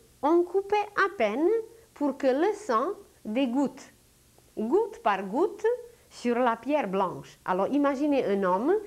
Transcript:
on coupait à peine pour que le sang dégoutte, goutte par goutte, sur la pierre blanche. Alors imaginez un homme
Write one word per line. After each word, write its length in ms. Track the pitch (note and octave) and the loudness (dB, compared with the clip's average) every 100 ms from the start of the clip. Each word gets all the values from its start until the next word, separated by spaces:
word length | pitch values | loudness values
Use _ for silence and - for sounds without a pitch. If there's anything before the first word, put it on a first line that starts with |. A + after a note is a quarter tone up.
| - _ | -20 _
on 220 | C#4 F4 | 2 2
coupait 320 | F4 G4 G4 G#4 G#4 - | 4 -2 0 -2 0 0
à 140 | F#4+ F#4 | 0 0
peine 320 | G#3+ A#3 E4+ A4+ A4 - - | 0 2 2 0 -4 -18 -20
pour 240 | - C#4+ C4+ | -4 -4 0
que 100 | C4+ | 0
le 260 | C4+ F#4 | 2 0
sang 360 | G4+ - A3 D4+ - - _ G#3+ | -2 -2 0 0 -6 -14 _ -6
dégoutte, 680 | A3+ C4+ B3+ C4+ - - _ _ _ _ _ _ - | -2 0 2 0 -4 -20 _ _ _ _ _ _ -6
goutte 420 | A3 F4+ A4 - | 0 2 0 -2
par 200 | A3 F#3+ | 0 0
goutte, 420 | G3 A#3+ G#4 - A4 B4 - - _ | -2 -2 -2 0 -2 -2 -6 -20 _
sur 280 | - A#3+ A#3+ | -6 -2 2
la 200 | B3 A3+ | 2 0
pierre 320 | B3+ D4 G#3 | -2 -2 0
blanche. 500 | F#3+ F3+ C#3 - - - | -2 -2 -4 -16 -12 -4
Alors 220 | F#3 G3 | -2 0
imaginez 580 | C#4+ C#4 C4+ D4 C#4 F3+ | 2 0 0 0 0 0
un 180 | G3 | 0
homme 300 | F#3+ F#3 C4+ G#4+ | 0 0 2 0